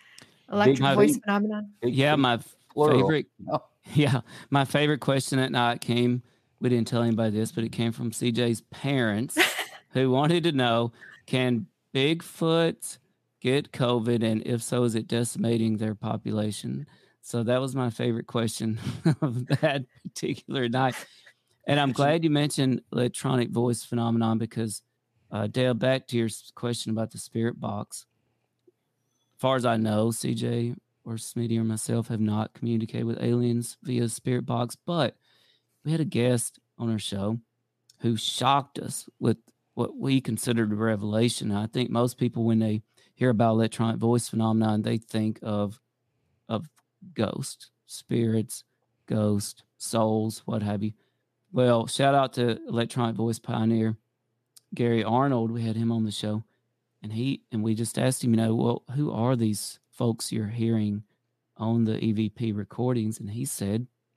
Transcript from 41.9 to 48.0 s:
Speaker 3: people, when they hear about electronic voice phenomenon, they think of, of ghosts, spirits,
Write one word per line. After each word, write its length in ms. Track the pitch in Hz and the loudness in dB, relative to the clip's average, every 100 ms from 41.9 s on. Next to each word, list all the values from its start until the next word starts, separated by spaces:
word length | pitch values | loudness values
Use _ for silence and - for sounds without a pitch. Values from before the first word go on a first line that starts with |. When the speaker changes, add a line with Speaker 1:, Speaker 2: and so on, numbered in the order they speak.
| 117 123 - | 0 0 0
Speaker 3:
people, 260 | 123 120 | -2 0
when 160 | 113 110 | 2 2
they 220 | 110 107 - _ _ - | 2 -2 -6 _ _ 0
hear 140 | 127 | 2
about 240 | 110 117 | 4 4
electronic 420 | 110 113 - 113 113 | 4 2 0 -2 0
voice 320 | 113 120 - | 2 2 0
phenomenon, 540 | 113 113 110 110 107 | 0 2 2 2 2
they 160 | 113 113 | 0 -2
think 420 | - 110 110 107 | -4 -4 -2 -4
of, 380 | 110 104 104 107 _ _ _ _ _ _ - | -4 -4 -4 -8 _ _ _ _ _ _ -6
of 180 | 110 160 _ _ _ - | -6 -6 _ _ _ -10
ghosts, 580 | 139 104 - 135 - - _ - | -4 -4 -4 -10 -14 -20 _ -20
spirits, 800 | - | -14